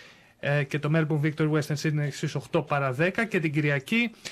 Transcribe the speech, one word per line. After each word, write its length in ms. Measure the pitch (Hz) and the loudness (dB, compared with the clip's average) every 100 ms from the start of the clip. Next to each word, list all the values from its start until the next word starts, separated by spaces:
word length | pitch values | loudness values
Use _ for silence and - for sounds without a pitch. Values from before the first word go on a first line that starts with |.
| - - - _ | -20 -20 -20 _
ε, 240 | - 143 | -2 0
και 160 | 143 151 | 0 -2
το 120 | 147 | 0
Melbourne 320 | 160 156 156 156 | 2 2 2 0
Victory, 260 | 151 156 | 0 2
Western 240 | 156 143 147 | 2 0 -2
Sydney 260 | 160 151 147 | 0 0 -2
στις 240 | - 156 143 | -4 -4 -4
οκτώ 260 | - 165 | -2 -2
παρά 300 | 147 143 139 | 0 0 0
δέκα. 340 | 123 170 190 226 | 2 0 0 -2
Και 140 | 190 | 0
την 120 | 160 | 0
Κυριακή, 600 | 143 147 139 - 226 233 - - | 0 0 0 0 0 0 -4 -14